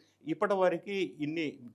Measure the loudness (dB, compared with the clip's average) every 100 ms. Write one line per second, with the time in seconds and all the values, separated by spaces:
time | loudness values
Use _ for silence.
0 | _ _ -6 0 2 4 4 2 -2 -2
1 | -2 -2 -4 -2 -4 -6 -16